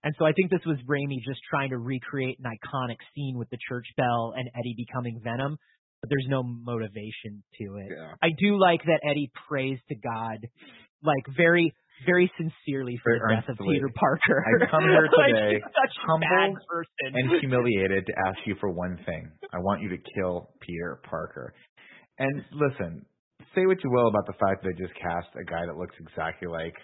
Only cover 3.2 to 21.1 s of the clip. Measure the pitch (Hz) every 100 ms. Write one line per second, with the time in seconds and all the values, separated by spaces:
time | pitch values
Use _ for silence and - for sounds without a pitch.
3.2 | 139 127 113 123 - 123 120 - 127 120
4.2 | 117 123 123 123 120 113 117 127 120 117
5.2 | 113 117 135 151 _ _ _ _ 117 139
6.2 | 131 135 123 120 120 120 107 104 107 -
7.2 | 113 104 _ - 101 101 98 85 80 82
8.2 | 170 156 202 202 185 170 151 156 147 147
9.2 | 143 - - 147 131 131 _ 110 117 113
10.2 | 113 110 117 _ - - _ _ 151 143
11.2 | 135 135 170 170 170 - _ _ 131 180
12.2 | 180 - 165 - - 135 127 123 - 117
13.2 | 113 110 - 117 98 92 135 117 156 135
14.2 | - 139 113 233 240 156 - - 156 -
15.2 | - 110 107 104 - - 269 - - 160
16.2 | 160 175 175 196 - 170 165 - 135 127
17.2 | 127 170 143 127 120 104 95 98 95 95
18.2 | 95 92 - 95 101 85 90 87 - 82
19.2 | 82 78 - 87 90 101 98 90 - 104
20.2 | 92 87 85 _ - 85 85 67 -